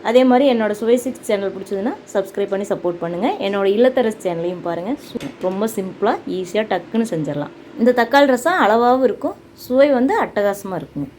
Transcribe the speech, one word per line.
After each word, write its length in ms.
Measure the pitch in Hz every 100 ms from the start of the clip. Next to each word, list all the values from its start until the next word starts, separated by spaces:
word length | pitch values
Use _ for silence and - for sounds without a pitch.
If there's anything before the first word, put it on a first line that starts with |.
அதே 200 | 202 240
மாதிரி 200 | 254 247 285
என்னோட 220 | 233 214
சுவை 240 | 208 226 247
சிக்ஸ் 280 | 254 - -
சேனல் 240 | 202 196
பிடிச்சதுன்னா 380 | 190 190 196 220 392 -
சப்ஸ்கிரைப் 400 | 208 196 - 196
பண்ணி 140 | 196 202
சப்போர்ட் 300 | 190 180 175
பண்ணுங்க. 300 | 170 175 247 415
என்னோட 260 | 196 202 196
இல்லத்தரசி 540 | 208 254 254 220 214
சேனலையும் 400 | 185 170 170 180
பாருங்க. 280 | 170 170 185 285
சு-, 300 | - - 147 -
ரொம்ப 260 | 180 190 220
சிம்பிளா, 460 | 214 185 - 208 339 -
ஈஸியா 340 | 185 180 214
டக்குன்னு 440 | 220 185 170 220 226
செஞ்சிடலாம். 440 | 165 147 147 - - - -
இந்த 140 | 226
தக்காளி 340 | 247 233 285 285
ரசம் 340 | 247 320 359
அளவாவும் 440 | 214 226 240 262
இருக்கும், 300 | 254 - 294 415 - -
சுவை 320 | - 254 285
வந்து 240 | 262 262 427
அட்டகாசமா 560 | 233 - 202 196 196 175
இருக்குங்க. 300 | 139 147 143